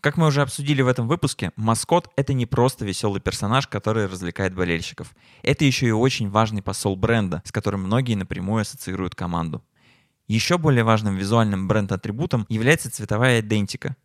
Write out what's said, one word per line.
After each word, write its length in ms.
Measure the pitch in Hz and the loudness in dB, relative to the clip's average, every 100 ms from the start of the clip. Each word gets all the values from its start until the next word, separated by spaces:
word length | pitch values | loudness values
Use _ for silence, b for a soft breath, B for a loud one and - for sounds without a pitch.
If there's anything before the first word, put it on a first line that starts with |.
Как 140 | 151 147 | 0 2
мы 100 | 156 | 4
уже 160 | 139 | 4
обсудили 400 | 139 - 143 143 | 0 -2 0 2
в 60 | 127 | 4
этом 180 | 127 117 | 2 0
выпуске, 460 | 175 147 - 95 | 0 -2 -2 -6
маскот — 560 | - 107 113 - 170 - - | -2 0 0 2 0 0 -4
это 160 | 139 | -2
не 100 | 135 | -2
просто 400 | 120 - 127 - | 0 2 2 2
веселый 360 | 104 92 107 98 | -6 -2 -2 -2
персонаж, 480 | - 92 101 127 - | -4 -4 0 0 0
который 380 | 104 107 110 101 | -4 -2 0 -2
развлекает 460 | 92 87 - 95 | -4 -8 -2 -4
болельщиков. 640 | 92 87 82 85 - - _ b b | 0 0 0 -4 -12 -18 _ b b
Это 200 | - 139 | -2 2
еще 220 | 143 123 123 | 2 2 2
и 40 | |
очень 360 | 110 131 - 104 | 4 2 0 0
важный 320 | 104 110 107 | 2 0 -2
посол 360 | 98 98 104 95 | -6 -4 -2 0
бренда, 440 | 110 117 98 85 | 0 2 0 -4
с 80 | - | -6
которым 320 | - 104 98 | -6 -4 -4
многие 320 | 95 113 127 104 | 0 0 0 -2
напрямую 460 | 92 92 92 110 | -4 -6 -2 -2
ассоциируют 520 | 104 - - 95 90 | -2 -6 -10 -6 -6
команду. 480 | - 87 85 82 73 _ b b b b b _ | -6 -4 -4 -4 -6 _ b b b b b _
Еще 320 | 110 - 175 | -2 2 2
более 240 | 156 127 | 4 4
важным 320 | 113 110 107 | 4 4 2
визуальным 540 | 95 98 117 110 98 95 | -2 2 2 2 0 0
бренд-атрибутом 760 | 107 98 98 - 107 180 120 107 | 0 0 -4 -4 -4 -2 -2 -2
является 420 | 110 117 165 127 | 0 2 2 0
цветовая 520 | - 107 107 127 123 | -8 -4 0 2 2
идентика, 520 | 107 110 101 - - - | 2 0 0 -4 -10 -10